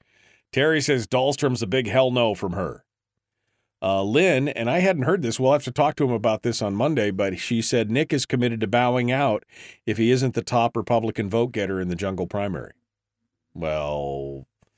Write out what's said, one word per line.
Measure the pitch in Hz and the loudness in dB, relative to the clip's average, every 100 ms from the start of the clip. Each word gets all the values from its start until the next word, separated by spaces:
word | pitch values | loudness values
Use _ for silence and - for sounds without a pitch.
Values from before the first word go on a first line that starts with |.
| _ _ _ _ _ | _ _ _ _ _
Terry | 131 151 156 | 0 2 2
says, | 147 131 107 | 2 0 0
"Dahlstrom's | 127 135 135 139 117 | 0 0 0 0 0
a | 104 | -2
big | 131 110 | -2 2
hell | 131 131 | 2 2
no | 123 113 | 2 0
from | 98 95 | 0 -4
her." | 95 80 - _ _ _ _ _ _ _ _ _ - | -4 -6 -8 _ _ _ _ _ _ _ _ _ -6
Uh, | 95 98 | 0 0
Lynn, | 101 131 185 131 143 | 2 2 4 2 0
and | - 117 | -2 0
I | 170 | 2
hadn't | 190 165 | 2 2
heard | 123 190 | 0 0
this, | 117 120 | 0 0
we'll | 131 | 2
have | 147 | 2
to | 135 | 0
talk | - 151 - | 0 0 2
to | |
him | 135 | 0
about | 113 113 110 | 2 0 0
this | 120 110 | -2 -2
on | 104 101 | -2 0
Monday, | 147 139 104 | 0 2 0
but | 98 98 90 | 0 -2 -2
she | - 117 | -2 -2
said | - 120 107 | 0 0 0
Nick | 123 160 | 0 0
is | 143 | -2
committed | - 123 120 117 | 0 0 0 0
to | 101 | 0
bowing | 120 123 123 120 | 2 2 2 0
out | 131 135 104 _ - - - - | 0 0 0 _ -20 -20 -10 -4
if | 107 | 2
he | 117 | 4
isn't | 127 131 | 4 2
the | 120 | -2
top | - 120 117 117 | 0 2 2 0
Republican | 101 117 110 - 101 | 0 0 0 -4 -2
vote | 113 127 | 0 0
getter | 107 95 95 | -2 -2 -2
in | 90 | -2
the | 87 | -2
jungle | 98 95 87 | -4 -4 -4
primary. | 101 101 73 53 - _ _ _ _ _ _ _ | -4 -4 -6 -10 -18 _ _ _ _ _ _ _
Well, | 90 80 76 73 73 71 69 69 67 - _ _ | -8 -4 -2 -2 -4 -6 -6 -8 -12 -16 _ _